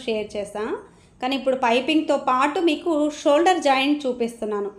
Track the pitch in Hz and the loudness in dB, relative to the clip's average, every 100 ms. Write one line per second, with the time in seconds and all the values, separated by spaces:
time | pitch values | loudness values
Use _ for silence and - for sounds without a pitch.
0 | 240 220 208 208 202 208 226 392 - - | -4 -4 -4 -8 -8 -6 -6 -6 -10 -20
1 | - - 254 269 262 254 247 240 254 311 | -20 -8 -4 -2 -2 0 2 2 2 0
2 | 302 277 269 254 294 330 339 - 349 302 | 2 0 2 2 2 2 0 0 0 0
3 | 302 302 311 285 339 359 285 262 277 294 | 0 0 2 4 4 4 2 2 2 0
4 | 262 240 233 233 214 208 202 | -2 -2 -4 -4 -6 -4 -6